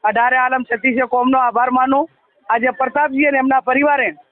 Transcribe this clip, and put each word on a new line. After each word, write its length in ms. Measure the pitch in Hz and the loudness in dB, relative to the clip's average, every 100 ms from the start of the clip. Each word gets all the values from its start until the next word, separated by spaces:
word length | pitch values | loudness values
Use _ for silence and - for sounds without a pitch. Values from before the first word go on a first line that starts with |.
અઢારે 340 | 220 220 240 254 | 0 0 0 2
આલમ 260 | 254 262 | 0 -2
છત્રીસે 420 | 247 233 262 240 | -4 -4 -2 -2
કોમનો 340 | 247 247 247 262 | -2 0 2 2
આભાર 300 | 247 226 254 | 0 0 0
માનું. 400 | 254 - 277 330 _ _ _ - | 0 0 0 -2 _ _ _ -4
આજે 200 | 233 247 | -2 0
પ્રતાપજી 560 | 247 262 277 294 269 | -2 -4 -2 -2 0
અને 120 | 294 277 | 0 2
એમના 220 | 262 262 | 0 0
પરિવારે 500 | 254 262 294 277 220 151 _ | 0 0 2 0 -2 -6 _